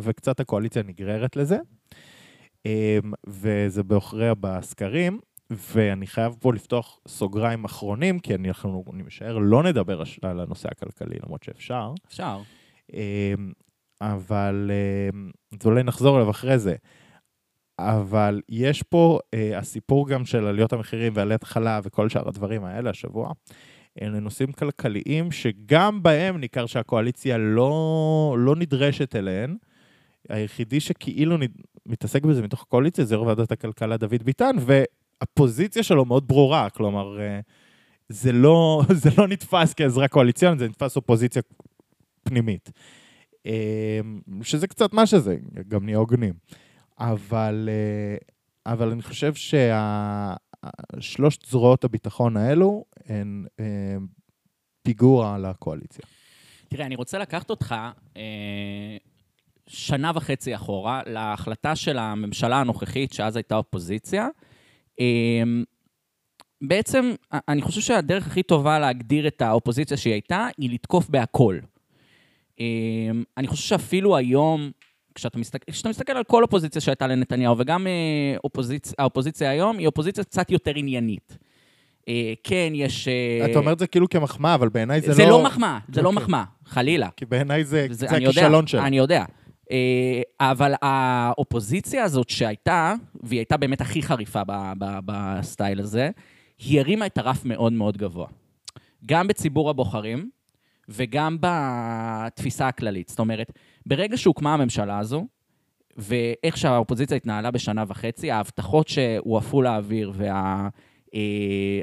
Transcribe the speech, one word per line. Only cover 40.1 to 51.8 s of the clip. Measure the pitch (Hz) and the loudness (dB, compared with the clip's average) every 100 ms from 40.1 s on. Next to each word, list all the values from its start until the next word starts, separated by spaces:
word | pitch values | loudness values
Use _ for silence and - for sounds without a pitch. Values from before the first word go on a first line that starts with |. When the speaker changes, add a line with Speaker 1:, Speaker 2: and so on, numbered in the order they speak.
| 151 123 - 175 156 | 6 4 6 4 4
Speaker 1:
זה | 117 | -2
נתפס | 107 135 143 | -4 -4 -4
אופוזיציה | - 113 120 131 - _ - _ _ _ _ _ | 2 2 2 -2 -6 _ -20 _ _ _ _ _
פנימית. | - 127 113 92 - - - - _ _ _ _ - | -4 -2 0 -4 -8 -20 -20 -20 _ _ _ _ -8
אמ, | 110 107 107 107 107 110 107 - 95 | -4 -4 -4 -4 -4 -6 -12 -14 -12
שזה | 117 151 190 | -6 -4 -4
קצת | - 208 | 0 0
מה | 214 220 | 4 6
שזה, | 202 98 80 - 90 95 | 6 4 -2 -6 -14 -4
גם | 104 101 | -4 0
נהיה | 107 | 0
הוגנים. | 110 123 110 85 _ - _ _ _ - | 2 2 0 -4 _ -20 _ _ _ -6
אבל, | 117 107 101 113 110 107 110 | -4 -4 -2 -2 -2 -2 -4
אה, | 107 107 104 101 104 _ _ _ _ - | -2 -2 -4 -6 -10 _ _ _ _ -8
אבל | 117 113 | -2 -2
אני | 117 | -4
חושב | - - 143 | -8 -4 -4
שה-, | 151 - 151 120 110 107 104 104 104 101 87 _ - - - - - | -4 0 2 4 2 0 -2 -2 -4 -6 -8 _ -18 -18 -16 -16 -14
שלושת | - - 143 - - | -12 2 2 2 -2
זרועות | 123 123 131 | 4 6 6